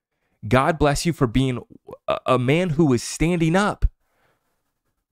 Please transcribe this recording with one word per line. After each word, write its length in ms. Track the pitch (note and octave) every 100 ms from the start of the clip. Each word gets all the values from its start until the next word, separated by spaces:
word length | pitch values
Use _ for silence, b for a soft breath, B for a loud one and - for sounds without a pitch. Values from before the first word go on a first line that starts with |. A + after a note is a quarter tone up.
| _ _ _ _ A2
God 280 | B2 C#3+ D#3+
bless 300 | D3 C#3+ E3+
you 60 |
for 160 | D3 B2+
being 340 | - C3+ B2 - - - - -
a, 100 | - -
a 120 | B2+
man 320 | B2 D#3+ F#3
who 220 | C#3+ D#3+
is 80 | A#2+
standing 540 | - - D#3 F3 D#3+
up, 300 | F3+ G#3 - - - _ _ _ _ _ _ _ _ _ _ _